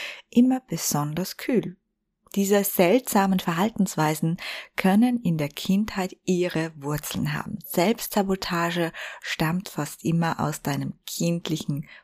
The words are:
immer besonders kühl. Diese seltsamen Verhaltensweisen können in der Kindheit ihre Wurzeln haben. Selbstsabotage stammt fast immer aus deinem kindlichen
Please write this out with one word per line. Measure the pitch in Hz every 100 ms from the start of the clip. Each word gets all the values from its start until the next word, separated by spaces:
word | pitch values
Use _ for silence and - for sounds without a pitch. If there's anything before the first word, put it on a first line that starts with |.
| - - -
immer | 247 254 262
besonders | - 165 - 143 147 160 190 -
kühl. | - 226 165 185 _ _ _ _ _ 196
Diese | 196 202 196
seltsamen | - 175 254 - 208 196 185
Verhaltensweisen | - 170 220 - 190 - 156 156 160 175 - - - -
können | 190 202 247 240
in | 175 160
der | 143
Kindheit | - - 196 214 - 185 - -
ihre | 180 175 160 160 156
Wurzeln | 139 147 - - 151
haben. | 151 - -
Selbstsabotage | - - 180 233 - 214 196 190 - 175 170 175 160 - - -
stammt | - - 160 180 -
fast | - 147 -
immer | - 165 165 -
aus | 151 151
deinem | 143 139 139 - -
kindlichen | - 170 170 - 156 - 143 - -